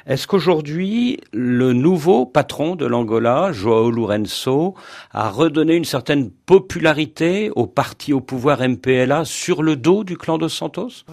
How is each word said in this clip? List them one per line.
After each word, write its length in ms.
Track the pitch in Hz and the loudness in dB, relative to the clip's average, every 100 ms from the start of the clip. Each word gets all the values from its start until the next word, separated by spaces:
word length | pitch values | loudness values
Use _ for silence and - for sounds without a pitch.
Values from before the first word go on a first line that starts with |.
| - | -6
Est-ce 180 | 135 - | -4 0
qu'aujourd'hui, 960 | 196 165 156 147 160 190 226 240 - - | 0 2 0 -2 -6 -2 -2 -2 -4 -8
le 420 | 113 123 123 127 | -4 0 2 2
nouveau 520 | 123 160 180 156 226 254 | 4 2 2 2 2 2
patron 500 | 151 131 - 156 175 | 0 -2 -4 -4 -2
de 100 | 131 | -2
l'Angola, 680 | 120 110 113 117 135 190 | -2 0 0 2 2 0
Joao 400 | 117 107 113 117 | -2 2 4 2
Lourenço, 840 | 117 107 104 101 - 131 139 180 - - - - | 0 0 -2 -2 -4 -2 0 -2 -6 -18 -20 -12
a 180 | 107 107 | -4 -4
redonné 460 | 104 165 151 156 170 | 0 0 2 2 2
une 80 | |
certaine 480 | 151 135 - 147 110 | 0 -4 0 -2 -2
popularité 1200 | - - 185 190 175 160 151 156 - 165 196 214 - | -8 4 4 4 0 0 2 -2 -2 0 0 -2 -2
au 120 | 113 | -2
parti 460 | - 127 - - | -2 -2 -6 -2
au 80 | 135 | -2
pouvoir 400 | 127 131 135 123 | -2 -2 0 2
M 160 | 127 110 | 0 0
P 160 | 131 | 0
L 180 | 127 127 | 2 2
A 140 | 147 147 | 0 -2
sur 360 | - - 165 | -6 -4 0
le 140 | 156 143 | 0 2
dos 300 | 156 202 190 | 2 2 0
du 120 | 170 | -8
clan 200 | - 160 | -4 -2
dos 100 | 160 | -2
Santos ? 560 | - 160 - 233 - - | -4 -8 -8 -10 -12 -20